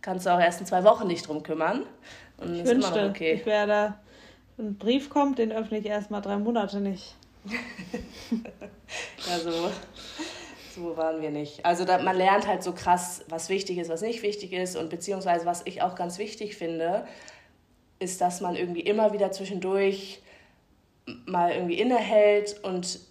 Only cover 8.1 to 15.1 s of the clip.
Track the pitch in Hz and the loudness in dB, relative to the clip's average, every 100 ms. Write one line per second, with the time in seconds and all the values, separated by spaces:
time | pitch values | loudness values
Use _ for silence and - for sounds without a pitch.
8.1 | - - 226 - - 202 - - - - | -16 -4 -4 -4 -14 -18 -18 -14 -10 -10
9.1 | - 175 175 170 165 175 - - - - | -8 -4 -2 -2 -2 -2 -4 -12 -18 -16
10.1 | - 330 - - - - - 170 165 160 | -12 -12 -12 -16 -18 -18 -10 -8 -2 0
11.1 | 160 156 147 147 - 175 175 180 196 190 | 0 -4 -4 -6 -2 0 2 2 2 4
12.1 | 185 190 202 202 185 185 170 180 180 - | 4 6 4 4 -2 -2 -4 2 2 2
13.1 | - - 165 - 196 190 180 165 165 220 | -10 -8 -8 -2 -2 -2 -4 -4 -2 -2
14.1 | 233 208 202 190 180 185 180 160 170 - | -2 -2 -4 -6 -4 -4 -4 -6 -6 -4